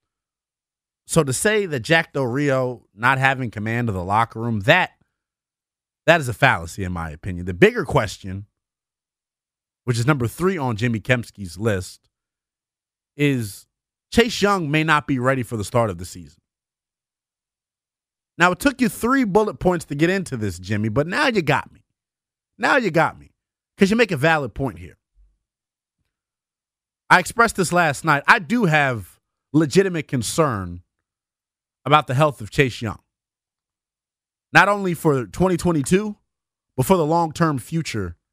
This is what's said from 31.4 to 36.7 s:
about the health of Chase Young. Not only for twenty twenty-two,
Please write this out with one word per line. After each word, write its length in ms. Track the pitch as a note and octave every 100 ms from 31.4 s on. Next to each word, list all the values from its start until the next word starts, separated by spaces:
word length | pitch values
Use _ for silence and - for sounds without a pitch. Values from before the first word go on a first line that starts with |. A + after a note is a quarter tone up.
| _ _ _ _ C3
about 200 | D3+ C#3+
the 60 |
health 300 | C3 D#3 -
of 80 | G2+
Chase 320 | - C#3 -
Young. 180 | A2 - _ _ _ _ _ _ _ _ _ _ _ _ _ _ _
Not 160 | D3+ F#3+
only 240 | G3+ F#3+
for 340 | E3 D#3+ C3+ G#2+
twenty 300 | - F#3 F3
twenty-two, 600 | F3+ D#3+ C3 F#3 G#3+ G#3 _ _ _ _ _